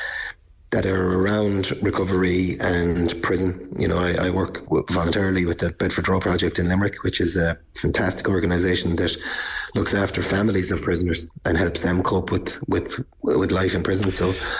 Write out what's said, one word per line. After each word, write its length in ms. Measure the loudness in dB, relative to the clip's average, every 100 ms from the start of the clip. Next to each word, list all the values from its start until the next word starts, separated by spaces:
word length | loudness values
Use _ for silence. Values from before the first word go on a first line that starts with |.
| -6 -8 -10 -12 -20 -20 -4
that 140 | -2 2
are 340 | 2 2 2
around 500 | 2 2 2 0 -2 0
recovery 760 | 0 0 0 2 2 2 0 0
and 540 | 0 2 2 2 0 0
prison. 480 | -2 0 0 -2 -8 -2
You 100 | 0
know, 100 | 2
I, 300 | 0 0 0
I 20 |
work 340 | 0 -2 -6 -2
w-, 200 | 0 0
voluntarily 560 | 0 2 2 2 2 0
with 140 | 0
the 120 | -2
Bedford 360 | 0 -2 0 0
Row 100 | 0
Project 400 | 2 0 0 0
in 80 | 2
Limerick, 360 | 2 2 -2
which 180 | -4 0
is 140 | 0 2
a 200 | 0 -2 -10 -4
fantastic 520 | -2 0 -2 0 0
organisation 680 | 2 2 2 2 0 0 0
that 180 | 0 -2 -6 -6 -4 -6 -4 -2
looks 180 | 0
after 280 | 0 0 -2
families 500 | 0 2 2 2 0
of 100 | -2
prisoners 460 | 0 0 0 -2 -6 -8 0
and 120 | 2
helps 240 | 2 0
them 220 | 0 0
cope 280 | 2 0 0
with, 280 | -2 -4 -8 -2
with, 360 | -2 -2 -8 -10 -6
with 300 | 0 2 2
life 240 | 2 2 0
in 80 |
prison. 280 | 0 0 0
So, 220 | 0 0 -2 -4